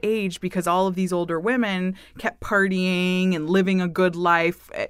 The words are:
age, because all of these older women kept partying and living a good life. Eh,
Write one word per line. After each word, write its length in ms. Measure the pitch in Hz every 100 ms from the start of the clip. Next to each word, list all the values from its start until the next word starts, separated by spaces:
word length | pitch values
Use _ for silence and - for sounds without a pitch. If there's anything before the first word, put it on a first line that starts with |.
age, 380 | 208 220 196 170
because 240 | 180 185 175
all 200 | 180 190
of 80 | 185
these 180 | 185
older 280 | 180 175 165
women 540 | 196 254 220 185 185 185 - -
kept 220 | 220 -
partying 920 | - 208 196 185 185 180 180 185 185 175
and 140 | 156
living 320 | 185 185 190
a 80 | 180
good 260 | 160 185 170
life. 540 | 175 170 170 175 - -
Eh, 140 | -